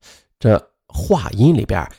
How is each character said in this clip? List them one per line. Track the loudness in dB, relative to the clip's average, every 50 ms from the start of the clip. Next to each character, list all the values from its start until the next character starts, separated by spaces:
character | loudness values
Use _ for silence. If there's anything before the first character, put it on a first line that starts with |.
| _ -20 -20 _ _ _ _ _
这 | 0 2 2 2 0 _ _ _ _
话 | _ -12 -10 -4 -2 -2 -2 -2 -6
音 | -2 2 2 4 4
里 | 2 -2
边 | -4 -4 -6 -6 -8 -14